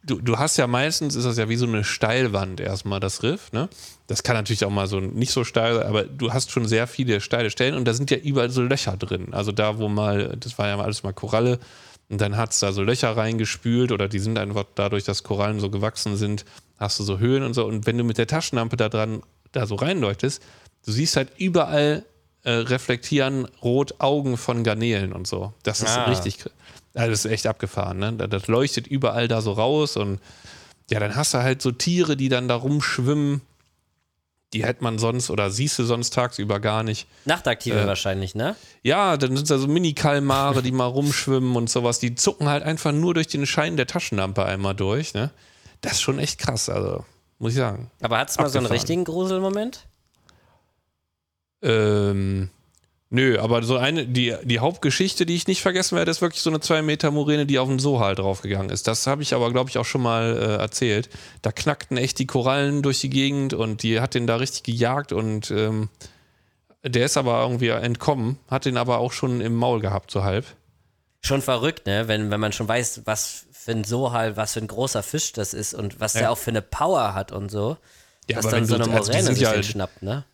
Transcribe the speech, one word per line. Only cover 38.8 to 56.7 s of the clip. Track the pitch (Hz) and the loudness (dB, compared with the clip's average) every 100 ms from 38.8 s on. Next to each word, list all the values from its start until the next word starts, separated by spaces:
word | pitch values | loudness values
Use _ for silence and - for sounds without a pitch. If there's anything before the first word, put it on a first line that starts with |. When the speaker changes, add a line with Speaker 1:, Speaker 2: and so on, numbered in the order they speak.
Speaker 1:
ja, | 123 170 196 147 | 0 2 2 2
dann | 131 131 | 2 0
sind | 151 | 2
da | 139 | 2
so | 139 | 4
Mini-Kalmare, | 160 175 143 156 143 139 135 139 135 | 2 2 2 2 2 4 2 4 2
die | 127 | 2
mal | 127 123 | 0 0
rumschwimmen | 131 143 135 - 131 127 123 | 2 0 0 2 2 2 0
und | 117 | 0
sowas, | 127 120 117 | 0 0 0
die | 123 | -2
zucken | 120 196 - 147 | 2 0 2 0
halt | 143 | 0
einfach | 147 160 156 | -2 -2 0
nur | 147 175 | 2 2
durch | 165 160 | 2 0
den | 143 | -2
Schein | 143 - 156 160 | 0 0 0 0
der | 123 | 0
Taschenlampe | 175 - 101 95 98 | -2 -2 -2 0 0
einmal | 98 95 98 | 0 0 -2
durch, | 101 98 120 156 | 0 0 0 -2
ne? | - 139 _ _ _ - _ | -4 -4 _ _ _ -20 _
Das | - | -4
ist | - | 0
schon | - 139 | 0 0
echt | 147 - | -2 -2
krass, | - 120 - | -4 -2 -2
also, | 98 95 90 - _ _ _ | -2 -2 -4 -10 _ _ _
muss | 117 | -2
ich | 127 | 0
sagen. | 120 104 120 _ | 0 -4 -10 _
Speaker 2:
Aber | 117 113 | -2 0
hat's | 139 - | 0 -2
mal | 135 | 0
so | 135 | 0
einen | 120 | 0
Speaker 1:
Abgefahren. | |
Speaker 2:
richtigen | 120 - 170 | 0 0 -2
Gruselmoment? | 170 170 185 185 190 202 233 - - _ _ _ _ _ _ _ _ _ _ _ _ _ _ _ _ _ | 0 -2 -2 0 0 -2 -4 -8 -20 _ _ _ _ _ _ _ _ _ _ _ _ _ _ _ _ _
Speaker 1:
Ähm, | 160 113 107 104 101 98 98 95 95 _ _ _ _ _ _ | 2 4 4 4 2 0 0 -2 -4 _ _ _ _ _ _
nö, | 123 131 107 | 2 4 2
aber | 113 117 | 2 2
so | 117 127 | 2 2
eine, | 131 165 127 | 2 0 0
die, | 123 120 101 | 0 0 -2
die | 127 113 | -2 0
Hauptgeschichte, | 135 180 147 - 190 - | 0 0 -2 0 -2 0
die | 170 | 0
ich | 175 - | 0 0
nicht | 185 | 0
vergessen | 190 185 185 | 2 0 0
werde, | 175 170 | 0 0
ist | 165 | 0
wirklich | 175 - | 0 0
so | 165 | 0
eine | 156 | 0
zwei | - | 2